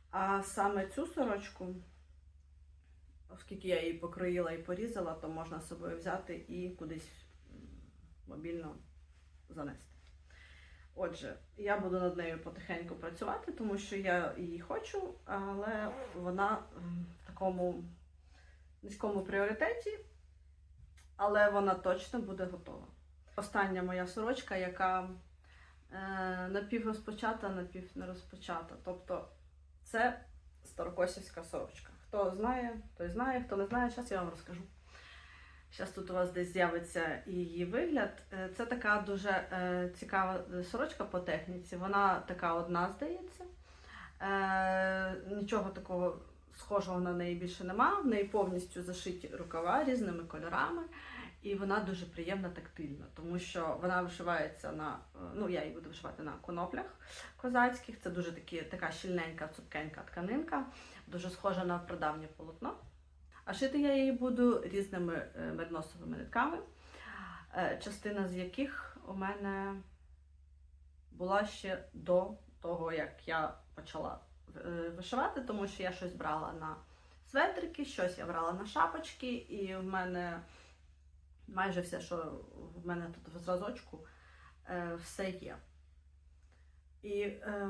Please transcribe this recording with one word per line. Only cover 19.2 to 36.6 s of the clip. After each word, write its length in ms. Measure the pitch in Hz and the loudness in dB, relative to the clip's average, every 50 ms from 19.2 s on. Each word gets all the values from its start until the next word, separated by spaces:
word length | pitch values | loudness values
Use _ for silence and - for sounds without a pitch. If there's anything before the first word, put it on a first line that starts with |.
пріоритеті, 760 | 185 - 196 196 202 208 220 - 320 427 480 - - 415 427 - - - - - - - - - - - - - - - - - - - - - - - - | 0 2 4 4 4 4 4 4 2 2 2 0 -2 -4 -4 -6 -8 -14 -20 -20 -20 -20 -20 -20 -20 -20 -20 -20 -20 -20 -20 -20 -20 -20 -20 -20 -20 -16 -2
але 340 | - 202 208 208 214 208 202 | 2 4 6 8 8 8 8
вона 240 | 202 202 196 196 185 | 8 8 6 6 6
точно 460 | 185 - 190 180 185 - - - 247 | 4 4 4 4 4 2 -2 -2 -2
буде 260 | 202 196 185 185 185 | -2 -2 -2 -2 -2
готова. 420 | 180 180 175 - - - - - - - - - - - - - - - | -2 -4 -6 -10 -10 -12 -12 -12 -16 -18 -20 -20 -20 -20 -20 -20 -8 -6
Остання 480 | - 202 202 - 214 196 190 185 185 180 | -4 -4 0 4 4 4 4 4 2 0
моя 240 | 185 185 180 180 180 | 2 2 0 0 0
сорочка, 480 | - 226 220 226 254 247 - - 202 | 0 0 2 2 2 0 -2 -2 -2
яка, 540 | 190 185 180 180 - 190 185 185 185 185 185 185 185 - - - - - - - - - - - - - - | 0 0 0 2 2 4 4 4 4 2 -2 -6 -10 -14 -18 -20 -20 -20 -20 -20 -20 -20 -20 -20 -20 -18 -12
е, 560 | - 190 190 190 190 190 185 185 185 180 185 185 | -8 -6 -6 -4 -2 -2 0 0 0 -2 -2 -2
напіврозпочата, 1000 | 190 202 208 208 233 226 214 220 214 214 - - 214 208 - 220 - - - 196 | 0 -2 0 0 0 0 2 0 -2 -2 -4 -8 -4 -2 0 0 0 0 -2 -2
напівнерозпочата. 1300 | 190 185 180 180 - 185 180 - - 185 185 180 185 180 - - - 185 - - 175 165 165 170 - - - | -2 -2 -4 -6 -8 -10 -12 -10 -8 -8 -8 -6 -8 -10 -12 -14 -16 -10 -6 -4 -4 -4 -4 -8 -12 -10 -8
Тобто 460 | 185 180 180 - - 180 175 175 - - - - - - - - - - - - | -8 -8 -6 -4 -4 -4 -4 -4 -8 -14 -20 -20 -20 -20 -20 -20 -20 -20 -20 -10
це 420 | - - 226 226 247 - - - - - - - - - - - | -2 2 4 4 4 4 0 -6 -16 -18 -20 -20 -20 -20 -20 -18
старокосівська 800 | - - - 170 170 180 - 180 180 - 196 185 - - 165 170 | -12 -8 -6 -6 -2 2 4 4 4 2 -2 -8 -10 -10 -10 -8
сорочка. 480 | - - 151 - - - - - - - - - - | -4 -4 -4 -4 -4 -8 -14 -16 -18 -18 -20 -10 -2
Хто 240 | - 208 196 180 | 2 4 4 4
знає, 480 | 185 190 214 240 254 254 247 233 226 220 - - - - | 4 2 2 2 2 2 0 0 -2 -4 -8 -10 -8 -6
той 120 | 175 175 | -4 -2
знає, 340 | 175 220 247 262 262 247 247 | 0 2 2 2 2 2 2
хто 120 | - 202 196 | 2 2 2
не 80 | 196 | 2
знає, 240 | 202 233 247 247 240 | 4 4 4 4 4
щас 220 | 233 - 240 - | 2 -2 -4 -2
я 100 | 196 185 | 0 0
вам 80 | 180 170 | 0 -2
розкажу. 320 | 170 - - - 175 170 180 - - - - - - - - - - - - - - - - - - - - - | -4 -6 -10 -10 -10 -10 -10 -12 -16 -20 -20 -20 -20 -20 -18 -18 -18 -18 -18 -20 -20 -20 -20 -20 -20 -20 -20 -16
Щас 200 | - - 185 185 | -8 -8 -6 -6
тут 180 | - 196 185 185 | -6 -6 -4 0
у 40 | 180 | 2
вас 180 | 180 180 175 | 2 2 4
десь 220 | 175 180 175 180 - | 2 0 0 2 4
з'явиться 640 | 185 | 6